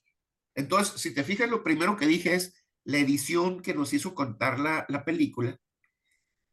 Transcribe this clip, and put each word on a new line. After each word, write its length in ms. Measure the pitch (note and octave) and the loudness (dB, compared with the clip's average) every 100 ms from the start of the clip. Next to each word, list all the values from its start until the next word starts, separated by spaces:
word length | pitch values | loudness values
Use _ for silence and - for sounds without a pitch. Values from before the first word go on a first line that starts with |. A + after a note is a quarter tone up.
| _ _ _ _ _ C3+ | _ _ _ _ _ -8
Entonces, 440 | C#3 F#3+ G3+ - | 0 2 2 -2
si 140 | E3 | -6
te 100 | - | -4
fijas, 260 | - G3+ A#3 | -2 0 0
lo 140 | A3+ | 0
primero 320 | E3 D#3 F3+ G3+ | 0 2 2 2
que 120 | D3+ | 2
dije 260 | E3 E3+ F3+ | 2 2 0
es 200 | F3+ _ _ _ - | -2 _ _ _ -2
la 120 | D3 | 2
edición 640 | C#3 C#3+ - E3+ F3+ F3+ | 4 2 2 0 0 -2
que 120 | G3 | -4
nos 200 | D3+ C3+ | -2 0
hizo 220 | D3 F#3 - | -2 -2 -4
contar 440 | B2+ A2 B2+ B2+ | -4 -2 -2 0
la, 260 | D3+ D#3 - | 0 -2 -2
la 160 | C#3 E3 | -6 -2
película. 520 | D#3+ D3 - A#2+ - _ _ _ _ _ _ _ _ _ | 0 0 0 -4 -6 _ _ _ _ _ _ _ _ _